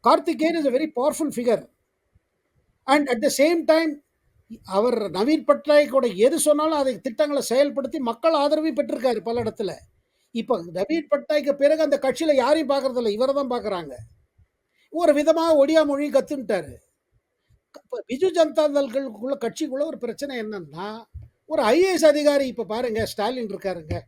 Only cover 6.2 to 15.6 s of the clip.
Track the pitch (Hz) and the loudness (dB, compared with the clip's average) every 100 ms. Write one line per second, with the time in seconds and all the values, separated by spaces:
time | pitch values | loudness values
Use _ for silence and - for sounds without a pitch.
6.2 | 233 311 302 294 311 311 269 220 262 226 | 2 4 2 2 2 0 -2 -4 -8 -2
7.2 | 302 277 - 247 285 254 262 320 240 233 | -2 -2 -2 0 0 0 -6 -6 -6 -2
8.2 | 330 320 285 302 311 262 226 285 247 226 | 0 2 2 0 -2 -2 -4 -2 -2 -2
9.2 | 196 233 220 214 202 143 - _ _ _ | -4 -4 -4 -4 -8 -8 -18 _ _ _
10.2 | _ 233 220 226 170 170 202 330 311 285 | _ -8 -4 -4 -4 -6 -4 -4 -2 -4
11.2 | 285 302 277 277 285 311 302 285 262 254 | 0 -2 0 2 2 2 0 0 -2 -2
12.2 | 320 277 247 311 277 277 262 247 226 208 | 2 2 4 2 2 -2 -2 -2 -4 -2
13.2 | 262 277 269 240 208 185 156 123 110 _ | -2 -2 -2 -4 -4 -6 -8 -16 -20 _
14.2 | _ _ _ _ _ _ _ 311 339 285 | _ _ _ _ _ _ _ 0 4 4
15.2 | 302 320 330 311 | 4 2 4 4